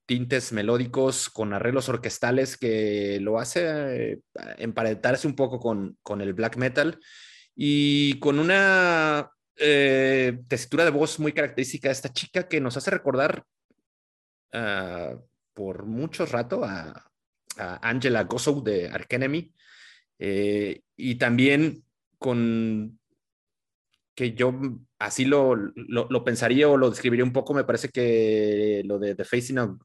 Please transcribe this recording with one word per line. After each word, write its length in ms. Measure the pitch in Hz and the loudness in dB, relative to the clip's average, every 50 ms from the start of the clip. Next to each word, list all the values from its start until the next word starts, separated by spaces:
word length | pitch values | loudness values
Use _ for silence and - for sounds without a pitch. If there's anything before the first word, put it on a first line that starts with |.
| _ | _
tintes 460 | - 123 123 127 123 143 127 117 - | -4 -4 -2 -2 0 -2 -2 -2 -2
melódicos, 760 | 117 107 104 110 120 120 127 120 123 135 131 131 127 - - - | -4 -2 0 0 0 0 0 -2 0 0 0 2 0 -2 -4 -6
con 240 | - - 110 104 | -6 -6 -4 -4
arreglos 360 | 101 98 110 120 131 135 123 135 | -2 -2 -2 0 0 -2 -2 -2
orquestales 680 | 120 113 - 113 - - 131 120 127 135 135 131 - | -4 -4 -4 -6 -4 -2 0 0 2 2 0 -2 -4
que 640 | - 127 117 110 110 107 104 104 104 101 101 101 98 | -4 -2 0 0 0 0 0 0 -2 -2 -2 -2 -2
lo 180 | 98 107 110 113 | -2 -2 -2 -2
hace, 240 | 120 - - 175 175 160 156 151 143 135 123 120 117 110 | -4 -4 -4 -2 -2 -2 -2 -4 -4 -4 -4 -4 -4 -6
eh, 80 | 98 - - _ - - - - - - | -6 -10 -12 _ -16 -16 -14 -14 -12 -8
emparentarse 720 | 117 117 107 113 113 110 110 101 - 123 131 127 - 156 | -8 -6 -4 -2 -2 -2 -2 0 0 0 0 0 -2 -2
un 80 | 131 | -2
poco 240 | 135 135 120 127 120 | 0 -2 -2 -2 -2
con, 380 | 120 117 110 101 98 92 - _ | -2 -2 -2 -2 -4 -8 -10 _
con 180 | - - 104 101 | -10 -8 -6 -4
el 120 | 98 98 | -4 -4
black 240 | 92 104 110 113 - | -2 -2 -2 -2 -2
metal 420 | 123 127 131 123 147 143 165 165 - - - - - - - - - - _ _ | -2 -2 0 0 0 0 0 -2 -6 -12 -20 -20 -20 -20 -20 -20 -20 -20 _ _
y 640 | - 147 147 147 143 143 143 143 143 143 143 139 123 | -2 0 2 4 4 4 4 4 4 4 2 0 0
con 220 | 135 147 139 147 | 0 2 2 4
una, 920 | 156 175 190 196 196 196 190 185 180 175 170 160 156 156 151 147 139 - _ _ _ _ _ | 4 4 4 4 6 6 6 6 6 4 4 4 2 2 0 0 -2 -6 _ _ _ _ _
eh, 840 | - 147 151 147 139 139 135 135 131 135 131 135 131 127 123 120 123 - - | 0 2 4 6 6 6 4 4 4 4 4 4 4 2 2 0 -4 -4 -4
tesitura 360 | 135 120 - - 147 160 170 | -4 -4 -2 -2 2 2 4
de 60 | 165 | 4
voz 300 | 143 143 156 151 - - | 4 2 2 0 0 -2
muy 120 | 151 151 | -2 -2
característica 560 | 147 160 147 127 - 135 135 131 - 139 - 139 | 0 0 -2 -2 -2 -4 -4 -4 -4 -4 -2 -2
de 40 | |
esta 200 | 131 - - 135 | -2 -2 -6 -8
chica 360 | - - - - - 185 180 - | -8 -8 -8 -4 -4 -4 -2 -2
que 120 | - 151 | -2 -2
nos 160 | 135 123 123 | -2 -2 -4
hace 140 | 135 - 196 | -4 -4 -4
recordar, 540 | 180 180 - 139 127 127 139 156 - - - _ _ _ _ _ _ _ _ _ _ _ _ _ _ _ _ _ _ _ _ _ | -4 -2 0 0 0 2 2 0 -2 -4 -10 _ _ _ _ _ _ _ _ _ _ _ _ _ _ _ _ _ _ _ _ _
ah, 600 | - 113 117 104 101 98 95 90 87 87 87 65 62 123 - _ _ _ _ _ | -8 -6 -4 -2 -2 -4 -4 -6 -8 -8 -8 -8 -10 -12 -16 _ _ _ _ _
por 340 | _ 110 98 95 95 98 101 | _ -8 -8 -8 -8 -8 -8
mucho 400 | 107 110 123 151 160 - - 175 | -8 -6 -6 -6 -6 -6 -6 -4
rato 380 | - - 117 117 120 - 247 196 | -2 -2 -4 -2 -2 -4 -4 -4
a, 440 | 104 95 90 80 76 - - - _ _ _ _ _ _ _ _ - - | -4 -6 -8 -10 -12 -16 -20 -20 _ _ _ _ _ _ _ _ -16 -12
a 320 | - 101 90 90 - - 113 | -10 -10 -10 -8 -4 -2 -2
Angela 360 | 117 131 127 131 117 110 101 | -2 0 0 2 2 2 0
Gossow 400 | 87 117 123 - 151 143 147 123 | 0 -4 -2 0 0 -2 0 0
de 240 | 107 104 92 87 80 | 0 0 0 -2 -4
Arch 240 | - 95 - - | -6 -8 -6 -4
Enemy, 400 | 123 123 135 135 147 170 156 - _ _ _ _ - - - - - _ _ _ _ - | -2 -2 0 -2 -2 -4 -6 -8 _ _ _ _ -20 -20 -20 -20 -20 _ _ _ _ -8
eh, 600 | - 98 98 98 101 104 104 104 104 98 - - _ _ _ | -6 -4 -2 0 0 0 0 0 -2 -4 -6 -10 _ _ _
y 180 | - - 131 117 | -6 -4 -4 -2
también 720 | 123 127 120 120 123 131 139 143 143 160 156 - - - _ _ _ _ _ _ - | 0 0 2 4 4 4 6 6 4 2 0 -2 -6 -14 _ _ _ _ _ _ -6
con 800 | - 131 120 120 117 113 113 113 113 113 110 107 107 113 117 _ _ _ _ _ _ _ _ _ _ _ _ _ _ _ _ _ _ _ _ _ _ _ _ | -4 -2 0 0 0 0 0 0 0 -2 -2 -4 -4 -8 -12 _ _ _ _ _ _ _ _ _ _ _ _ _ _ _ _ _ _ _ _ _ _ _ _
que 180 | - 127 120 110 | -6 -6 -4 0
yo 180 | 123 123 127 127 131 135 135 120 123 - _ _ - | 0 0 0 0 -2 -4 -6 -8 -10 -16 _ _ -8
así 260 | 107 104 - - 131 | -6 -4 -2 0 2
lo, 300 | 135 147 143 135 131 123 | 4 4 6 6 4 4
lo, 540 | 110 101 - - 120 117 - 123 117 113 - | 2 0 -4 -8 -12 -10 -4 -2 -2 0 0
lo 140 | 131 117 120 | -2 0 0
pensaría 440 | 127 117 117 120 117 123 139 147 147 | 0 0 2 2 2 4 6 6 6
o 80 | 139 | 6
lo 140 | 135 131 120 | 6 4 2
describiría 340 | 107 - - 123 120 120 127 | 2 0 0 2 2 2 2
un 80 | 127 | 2
poco. 220 | 123 135 127 - 143 | 0 -2 -2 0 0
Me 80 | 139 | 0
parece 280 | 127 127 117 117 - 127 | 0 0 0 -2 -2 -4
que 920 | - 131 120 117 117 113 110 107 110 107 107 107 104 104 107 107 104 101 98 | -2 0 2 4 4 4 4 4 4 2 2 2 2 2 2 2 0 0 -2
lo 120 | 98 101 98 | -2 -2 -2
de 160 | 101 101 98 | -2 -2 -4
The 100 | 92 95 | -4 -4
Facing 340 | - - 123 120 123 135 127 | -2 -2 -2 -2 -2 -2 -2
of, 220 | 117 101 - - | -2 -4 -4 -10